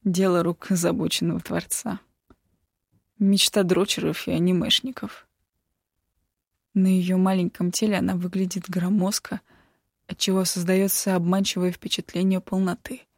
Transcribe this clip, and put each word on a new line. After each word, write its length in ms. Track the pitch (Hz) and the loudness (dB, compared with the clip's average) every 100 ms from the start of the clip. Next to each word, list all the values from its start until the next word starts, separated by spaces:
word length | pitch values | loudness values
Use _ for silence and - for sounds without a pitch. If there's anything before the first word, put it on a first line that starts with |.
Дело 400 | 202 175 190 175 | 0 2 2 4
рук 280 | 175 170 - | 0 -4 -2
озабоченного 680 | 185 170 175 165 - 170 165 | 0 0 0 -2 -2 -2 -4
творца. 600 | - 170 - - - - _ _ _ _ _ _ _ _ _ _ _ _ | -4 -6 -4 -6 -6 -10 _ _ _ _ _ _ _ _ _ _ _ _
Мечта 460 | 196 196 - 208 | 2 4 2 2
дрочеров 640 | 185 175 196 - 160 160 - | 2 2 2 0 -2 -4 -2
и 40 | |
анимешников. 960 | 165 175 180 - - 254 254 208 - _ _ _ _ _ _ _ _ _ _ _ _ _ _ _ 196 | 0 2 2 2 0 -2 -10 -12 -14 _ _ _ _ _ _ _ _ _ _ _ _ _ _ _ 2
На 100 | 185 | 4
её 320 | 185 180 185 | 4 2 2
маленьком 540 | 190 190 180 - 180 | 2 2 0 -2 -4
теле 260 | - 220 190 | 0 0 0
она 180 | 185 185 | 0 -2
выглядит 540 | 175 185 185 185 - | -4 -2 -2 -4 -6
громоздко, 720 | 180 175 208 185 214 - 208 _ _ _ _ _ _ - | -4 0 2 2 -2 -6 -12 _ _ _ _ _ _ -14
отчего 400 | - - 190 180 | -4 0 0 0
создаётся 720 | 185 175 190 196 - - 185 | -2 0 2 2 0 0 0
обманчивое 560 | 170 190 196 - 180 | 2 2 0 0 -2
впечатление 720 | 180 - - - 170 190 185 | -2 -6 -8 -6 -2 0 0
полноты. 600 | - 190 190 175 - 254 _ | -2 -2 -2 -4 -10 -14 _